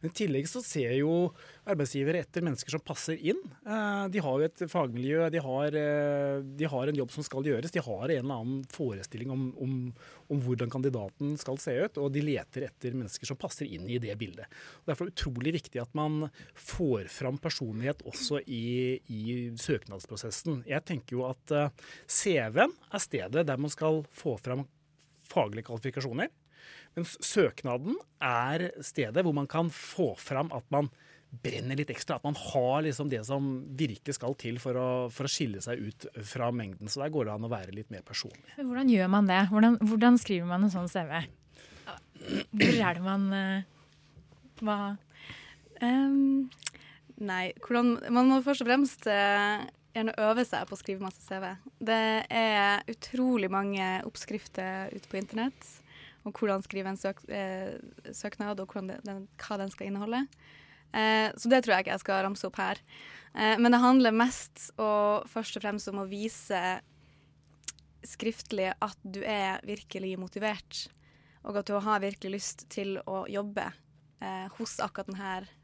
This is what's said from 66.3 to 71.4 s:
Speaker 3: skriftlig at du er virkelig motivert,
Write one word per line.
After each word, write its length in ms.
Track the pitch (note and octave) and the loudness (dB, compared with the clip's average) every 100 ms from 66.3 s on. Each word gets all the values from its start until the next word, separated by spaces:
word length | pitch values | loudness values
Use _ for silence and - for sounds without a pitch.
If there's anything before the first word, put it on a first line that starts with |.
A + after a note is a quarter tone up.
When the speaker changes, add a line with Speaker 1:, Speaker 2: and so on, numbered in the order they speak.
| - - G3 F3+ F#3 - _ - _ _ _ _ _ - - _ _ - | -4 -2 0 0 -2 -8 _ -20 _ _ _ _ _ -12 -12 _ _ -14
Speaker 3:
skriftlig 640 | - A3 A3 - G#3+ F#3+ - | -6 -6 -6 -8 -2 -2 -2
at 160 | G#3+ - | -4 -6
du 160 | F#3+ F#3+ - | -12 -8 -4
er 340 | G#3 F#3+ F#3+ - | -2 -2 -2 -6
virkelig 480 | G#3 - F#3+ F#3+ F#3 | -10 -8 -8 -6 -6
motivert, 680 | F#3 - G#3+ G#3 - - - _ _ _ _ _ | -8 -4 -4 -4 -8 -12 -12 _ _ _ _ _